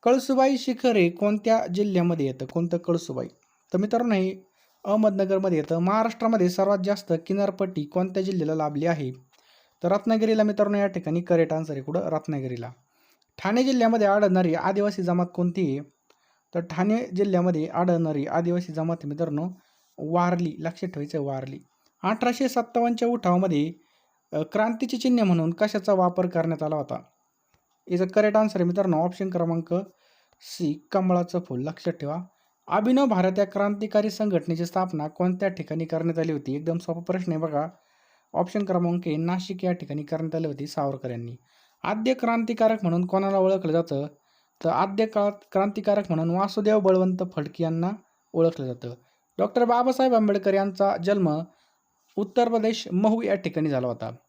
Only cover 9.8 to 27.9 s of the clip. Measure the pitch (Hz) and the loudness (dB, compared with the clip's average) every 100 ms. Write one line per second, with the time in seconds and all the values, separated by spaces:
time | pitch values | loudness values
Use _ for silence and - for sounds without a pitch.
9.8 | 175 202 202 220 220 220 208 208 208 202 | 0 0 2 2 2 2 2 2 0 2
10.8 | 202 185 165 165 175 170 165 160 160 139 | 0 -2 -2 -2 2 2 4 0 -4 -8
11.8 | 135 165 180 156 - 147 131 120 117 127 | -4 -4 -2 -4 -4 -6 -6 -8 -10 -14
12.8 | _ _ _ _ _ - 190 220 262 254 | _ _ _ _ _ -6 -2 2 2 4
13.8 | 226 226 202 202 208 185 175 160 185 196 | 4 4 4 4 4 4 4 2 0 0
14.8 | 202 202 180 175 180 180 180 170 170 135 | 0 0 0 0 0 0 -2 0 -2 -2
15.8 | 147 _ _ _ _ _ _ 175 175 165 | -8 _ _ _ _ _ _ -8 -6 -2
16.8 | 190 220 247 180 202 180 180 165 156 - | 0 0 -2 -2 2 2 2 0 -2 0
17.8 | 180 170 165 151 143 165 170 175 180 156 | 2 2 2 -2 -2 -2 0 -2 -4 -4
18.8 | 160 165 143 143 165 147 175 185 _ _ | -4 -4 -6 -4 -4 -2 -6 -10 _ _
19.8 | _ - 151 170 175 175 170 156 160 165 | _ -12 -2 0 2 0 -2 -4 -8 -6
20.8 | 185 170 147 156 139 135 131 139 _ _ | -8 -8 -6 -6 -4 -6 -8 -14 _ _
21.8 | _ _ 185 220 240 240 262 247 233 240 | _ _ -4 0 -2 0 -2 -2 -2 0
22.8 | 240 233 233 240 185 180 190 151 156 170 | 0 0 0 0 2 2 2 0 -2 -6
23.8 | _ _ _ _ _ 151 156 - 220 226 | _ _ _ _ _ -6 -2 0 0 -2
24.8 | 262 247 254 247 202 170 160 170 214 214 | -4 -2 2 2 4 4 2 0 -2 -2
25.8 | 190 196 180 175 180 175 165 160 156 156 | 0 4 4 2 -2 0 -2 -2 -2 -4
26.8 | 139 127 - _ _ _ _ _ _ _ | -4 -8 -10 _ _ _ _ _ _ _
27.8 | - | -4